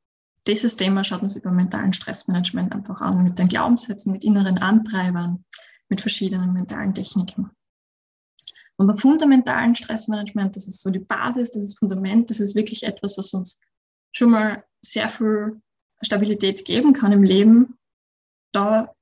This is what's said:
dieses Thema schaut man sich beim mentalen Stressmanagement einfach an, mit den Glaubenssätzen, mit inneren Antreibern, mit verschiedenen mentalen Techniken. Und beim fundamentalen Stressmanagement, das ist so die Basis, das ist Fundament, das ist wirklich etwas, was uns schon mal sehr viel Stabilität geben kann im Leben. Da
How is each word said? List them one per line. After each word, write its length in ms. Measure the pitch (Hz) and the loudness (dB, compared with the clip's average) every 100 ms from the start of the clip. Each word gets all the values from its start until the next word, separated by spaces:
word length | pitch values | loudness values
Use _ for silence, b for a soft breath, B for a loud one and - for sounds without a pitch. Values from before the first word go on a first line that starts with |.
| _ _ _ _ - | _ _ _ _ -4
dieses 300 | 214 233 - | -2 -2 0
Thema 280 | 190 196 | 0 0
schaut 180 | 196 180 | -2 -4
man 60 | 196 | -6
sich 140 | - | -6
beim 140 | 185 180 | -2 0
mentalen 360 | 185 - 190 | 0 -2 -2
Stressmanagement 800 | - - - - 175 180 180 180 | -2 -6 -8 -4 -2 -2 -4 -4
einfach 280 | 202 202 190 | -6 -8 -6
an, 220 | - 180 | -2 2
mit 160 | 180 180 | 0 2
den 100 | 180 | 0
Glaubenssätzen, 640 | - - 240 - 202 196 | 0 -2 -4 -8 -8 -6
mit 120 | 190 | -2
inneren 340 | 214 202 190 180 | 0 2 2 0
Antreibern, 840 | 190 220 220 190 180 175 175 180 _ B B B - | 2 2 2 -2 -2 -2 -4 -6 _ B B B -8
mit 120 | 196 | -6
verschiedenen 520 | 202 - 190 185 180 | -4 -4 -4 -2 -2
mentalen 420 | 180 180 - 196 | -2 -4 -6 -4
Techniken. 560 | 196 190 190 180 - 196 _ _ _ _ _ _ _ _ _ B B B - | -4 -4 -4 -4 -6 -10 _ _ _ _ _ _ _ _ _ B B B 0
Und 100 | 196 | 2
beim 100 | 208 | 4
fundamentalen 800 | 262 320 294 262 254 - 233 | 4 4 6 4 4 0 0
Stressmanagement, 800 | 233 - 220 - 214 202 202 196 | 0 -4 -6 -4 -6 -6 -4 -4
das 140 | 196 190 | -6 -12
ist 140 | - | -8
so 80 | 190 | -6
die 100 | 185 | -6
Basis, 500 | - 208 240 247 240 | -6 -6 -4 -4 -4
das 140 | 208 | -6
ist 140 | 202 - | -8 -4
Fundament, 520 | 196 190 190 226 233 | -2 -2 0 0 0
das 100 | 214 | -2
ist 140 | 202 | -2
wirklich 300 | 214 214 - | -2 -4 -6
etwas, 340 | - - 196 - | -8 -6 -6 -6
was 140 | 196 | -6
uns 260 | 190 180 - _ _ _ _ _ | -6 -8 -14 _ _ _ _ _
schon 180 | - 240 | 2 4
mal 340 | 220 214 208 - _ | 4 2 -4 -12 _
sehr 260 | - 220 220 | -8 -6 -6
viel 520 | - 220 214 208 220 _ _ _ _ | -2 -2 -2 -4 -10 _ _ _ _
Stabilität 640 | - 196 208 208 196 196 | -4 0 0 0 -2 -2
geben 280 | - 220 294 | -4 2 4
kann 200 | 269 202 | 6 6
im 120 | 202 | 6
Leben. 520 | 196 190 220 233 254 - _ _ _ _ _ _ _ | 6 6 8 8 6 -2 _ _ _ _ _ _ _
Da 420 | 202 208 220 - _ | -2 0 0 -2 _